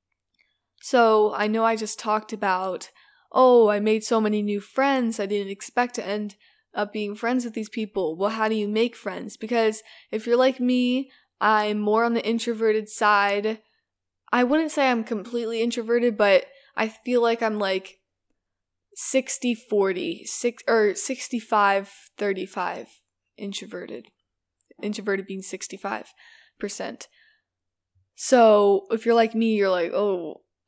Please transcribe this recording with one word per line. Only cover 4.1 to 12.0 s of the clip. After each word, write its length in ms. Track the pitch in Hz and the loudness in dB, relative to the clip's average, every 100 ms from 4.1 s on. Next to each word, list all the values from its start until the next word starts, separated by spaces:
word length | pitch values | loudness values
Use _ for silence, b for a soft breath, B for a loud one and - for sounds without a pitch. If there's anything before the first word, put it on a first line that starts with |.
| 226 | 0
many 200 | 214 214 | 2 0
new 200 | 208 202 | -2 -4
friends, 580 | - - 269 269 233 220 | -6 -2 0 0 0 -2
I 60 | 196 | -4
didn't 260 | 202 196 | -4 -4
expect 440 | 196 - - 247 240 | -10 -6 -2 -2 -4
to 120 | 202 | -6
end 280 | 208 208 - b b b | -6 -8 -12 b b b
up 200 | 202 208 | -8 -6
being 220 | 220 208 208 | -6 -6 -4
friends 280 | 233 254 | -2 -2
with 120 | 240 220 | -4 -8
these 140 | 214 | -8
people." 460 | - 214 - 170 165 | -6 -6 -2 -4 -2
Well, 140 | 196 | -2
how 180 | 220 220 | 0 -2
do 80 | 220 | -2
you 120 | 208 | -2
make 280 | 214 233 240 | 0 -2 -4
friends? 400 | 208 190 208 - | -10 -10 -12 -12
Because 480 | 220 233 220 214 - B B | -4 0 0 -2 -8 B B
if 140 | 220 226 | -8 0
you're 120 | 240 | 2
like 220 | 262 254 | 2 2
me, 520 | 247 247 247 254 269 b b - | 0 2 2 0 -4 b b -2
I'm 380 | 214 214 214 208 | 2 2 2 -2
more 260 | 208 214 | 2 2